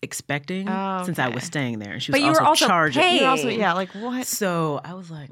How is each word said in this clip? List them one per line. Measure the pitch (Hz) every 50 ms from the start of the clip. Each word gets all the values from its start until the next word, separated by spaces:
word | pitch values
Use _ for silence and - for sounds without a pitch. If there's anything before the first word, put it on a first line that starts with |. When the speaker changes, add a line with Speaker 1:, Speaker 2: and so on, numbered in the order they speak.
| -
Speaker 1:
expecting | - - - - - 143 147 143 143 185 190 190 190
Speaker 2:
Oh, | 190 190 196 190 190 185 180
Speaker 1:
since | 185 165 -
I | 131 127
was | 120
Speaker 2:
okay. | 127 -
Speaker 1:
staying | - - 151 135 123 117 107
there. | 104 101 98
And | 127 -
she | -
Speaker 3:
But | 143 285
Speaker 1:
was | 285
Speaker 3:
you | 294 320
were | 320
Speaker 1:
also | - 294
Speaker 3:
also | 311 320 311
Speaker 1:
charging. | 240 185 170 160 156 233 277
Speaker 3:
paying. | 359 359 359 330
Speaker 2:
You're | 269 262
also, | 262 262 269 240
yeah, | 220 226 208 180 170
like, | 185 190 180 -
what? | 196 220 247 247 254 -
Speaker 1:
So | - - - 208 185 175 170 160 156 143 135 139
I | - 175
was | 190 185 165
like, | 160 151 143 135